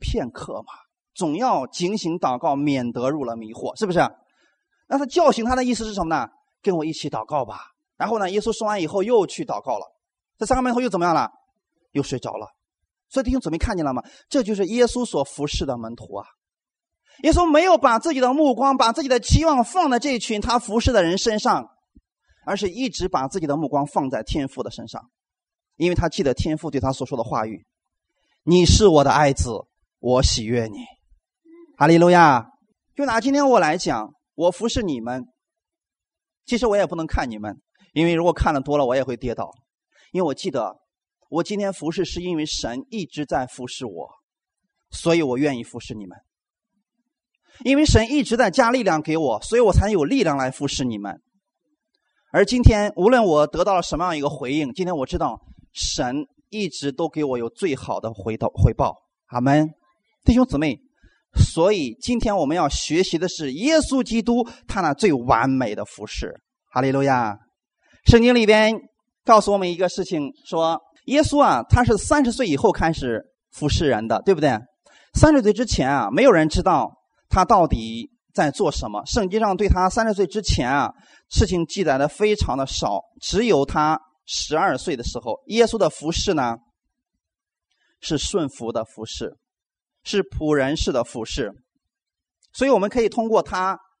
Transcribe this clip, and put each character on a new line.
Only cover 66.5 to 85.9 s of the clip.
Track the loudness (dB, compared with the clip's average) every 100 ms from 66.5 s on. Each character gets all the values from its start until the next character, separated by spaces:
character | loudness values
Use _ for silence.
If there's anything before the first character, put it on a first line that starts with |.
| _ _
哈 | -2
利 | 0
路 | 0
亚。 | 2 2 0 -6 _ _ _ _ _ _
圣 | 6 8
经 | 8
里 | 6
边 | 6 6 6 2 -8 _ _ _
告 | 6 6
诉 | 6
我 | 2
们 | 0
一 | -2
个 | -2
事 | -2
情， | -4 -4 -6 -10
说 | -8 -2 -2 -2 -8 _
耶 | -2 0
稣 | 2 4
啊， | 4 4
他 | 4 4
是 | 4 2
三 | 2 2
十 | 2
岁 | 0 -2
以 | 2
后 | 2
开 | 2 -2
始 | -2 -4 -4 -6 _ _
服 | -6 -2
侍 | 0 2
人 | 0 0
的， | 0
对 | 2
不 | 2
对？ | 2 -2 -6 _ _ _ _
三 | 4 6
十 | 6
岁 | 4
之 | 0
前 | -2 0 0
啊， | 0 0
没 | 4
有 | 6
人 | 6 4
知 | 0
道 | 2 2 0 -8 _ _ _
他 | 0
到 | 4 4 4
底 | 0 -4 -8 -12 _ _
在 | -2 -2
做 | 0 -2
什 | -2 -6
么。 | -8 -6
圣 | -4 -2
经 | -2
上 | -2 0
对 | 0
他 | 2 2
三 | 0 -2
十 |
岁 | 0 -2
之 | -2
前 | -2 -2 0
啊， | 0 -2 -6 _ _ _
事 | 0 0
情 | 0 -4
记 | -2
载 | 0 0
的 | -2
非 | 0 0 0
常 | -2 -4
的 | -6
少， | -6 -4 -6 -8 _
只 | -6 -2 2
有 | 2
他 | 2 0 0 -2 -6 _ -12
十 | -10 -4 -2
二 | 0 -2
岁 | -4
的 | -4
时 | -4 -8
候， | -8 -8 -4
耶 | 2 2
稣 | 2
的 |
服 | 0